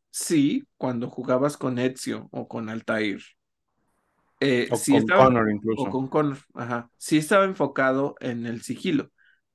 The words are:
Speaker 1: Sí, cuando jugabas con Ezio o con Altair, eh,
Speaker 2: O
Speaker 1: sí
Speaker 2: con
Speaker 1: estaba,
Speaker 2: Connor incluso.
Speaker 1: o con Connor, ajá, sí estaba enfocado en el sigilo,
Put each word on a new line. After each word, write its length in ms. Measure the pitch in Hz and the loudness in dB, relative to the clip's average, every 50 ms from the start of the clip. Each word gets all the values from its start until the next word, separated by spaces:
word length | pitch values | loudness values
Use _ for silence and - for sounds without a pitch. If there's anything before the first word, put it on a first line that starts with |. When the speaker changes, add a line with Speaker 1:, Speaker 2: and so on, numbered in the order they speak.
| _ _ | _ _
Speaker 1:
Sí, 560 | - - - - 175 151 139 151 202 277 - _ _ | -10 -10 -4 0 2 4 4 2 2 -2 -4 _ _
cuando 320 | - - 131 123 117 123 127 | -6 -6 -4 -4 -4 -6 -8
jugabas 460 | - - 120 123 127 127 139 147 147 | -8 -8 -2 0 0 2 2 0 -2
con 220 | - 143 135 127 120 | -4 -4 -4 -2 0
Ezio 500 | 127 131 127 - - 127 110 110 107 101 - | -2 -2 -2 -4 -6 -8 -8 -8 -10 -12 -12
o 160 | 123 120 - | -12 -12 -10
con 200 | - 120 113 110 | -10 -10 -8 -8
Altair, 540 | 110 113 - - 113 110 107 104 98 - - - _ _ _ _ _ _ _ _ _ _ _ _ _ _ _ _ _ _ _ _ _ _ | -10 -8 -6 -4 -2 -2 -2 -2 -4 -6 -10 -18 _ _ _ _ _ _ _ _ _ _ _ _ _ _ _ _ _ _ _ _ _ _
eh, 300 | 135 139 127 123 120 - 123 | 0 2 2 2 2 0 -2
Speaker 2:
O 20 | |
Speaker 1:
sí 200 | 110 - - 139 | 0 2 4 4
Speaker 2:
con 60 | 113 110 | 4 4
Speaker 1:
estaba, 160 | 113 180 151 | 6 6 8
Speaker 2:
Connor 280 | 131 131 123 117 110 107 | 8 8 8 6 4 2
incluso. 380 | 104 104 107 110 110 104 135 98 | 0 0 -2 -2 -2 -2 -4 -4
Speaker 1:
o 0 | |
con 200 | 98 131 135 131 | -4 -4 -4 -2
Connor, 300 | - 156 151 147 135 131 - _ _ | -2 0 0 0 -2 -6 -12 _ _
ajá, 360 | - 120 120 123 120 117 - _ | -12 -8 -6 -6 -6 -6 -10 _
sí 220 | _ - - 165 151 | _ -4 0 0 0
estaba 260 | 151 151 214 196 196 | 2 2 4 4 4
enfocado 720 | 196 190 - 156 139 - - 135 131 131 135 139 139 - - | 2 0 -2 -2 -2 0 0 0 2 2 0 -2 -4 -6 -6
en 260 | - 135 120 117 117 | -8 -6 -6 -6 -6
el 160 | 117 117 113 - | -6 -8 -8 -8
sigilo, 480 | - 120 - - 190 160 131 - - _ _ _ _ _ _ _ _ _ | -10 -10 -6 -4 -2 -2 -2 -4 -8 _ _ _ _ _ _ _ _ _